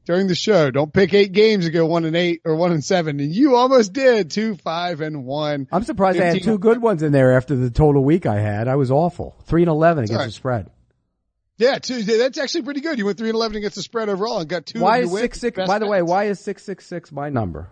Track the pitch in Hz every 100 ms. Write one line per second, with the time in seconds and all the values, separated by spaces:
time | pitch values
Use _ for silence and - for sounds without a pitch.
0 | - 175 196 170 - 202 147 127 151 185
1 | 190 196 208 185 220 214 170 165 165 170
2 | 160 165 180 170 170 156 175 165 135 190
3 | 156 143 143 175 294 247 254 262 214 190
4 | 269 233 170 202 220 190 - 165 175 160
5 | 156 151 123 143 151 147 131 165 226 233
6 | 190 175 180 175 190 220 214 240 233 180
7 | 151 143 131 127 127 135 127 117 151 143
8 | 135 170 160 104 104 104 117 135 131 135
9 | 170 - 69 - - 160 170 151 160 165
10 | 110 110 131 104 131 120 87 _ _ _
11 | _ _ _ _ _ _ 233 233 - 247
12 | 202 220 254 285 269 349 247 285 294 285
13 | 202 185 220 226 226 214 208 196 170 233
14 | 220 196 214 233 156 175 165 170 180 233
15 | 180 190 233 - 240 226 185 202 214 202
16 | 170 180 208 196 - 190 - 185 - 175
17 | 165 143 147 135 101 76 82